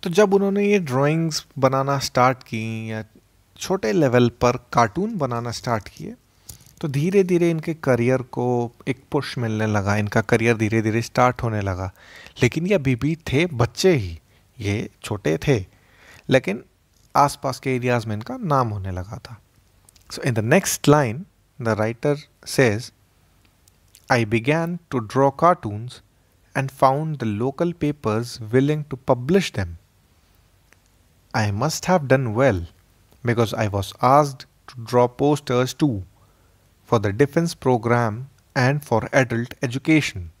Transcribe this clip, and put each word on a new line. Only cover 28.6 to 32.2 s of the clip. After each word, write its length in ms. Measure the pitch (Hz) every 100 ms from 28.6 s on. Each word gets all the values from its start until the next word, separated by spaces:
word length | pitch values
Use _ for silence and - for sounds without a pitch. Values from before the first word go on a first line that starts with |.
| 139 151 143
to 40 | 127 -
publish 440 | 123 127 190 -
them। 140 | - 90 82 _ _ _ _ _ _ _ _ _ _ _ _ _ _ _ 120
I 260 | 107 101
must 180 | 139 156
have 240 | - 185 135
done 260 | 131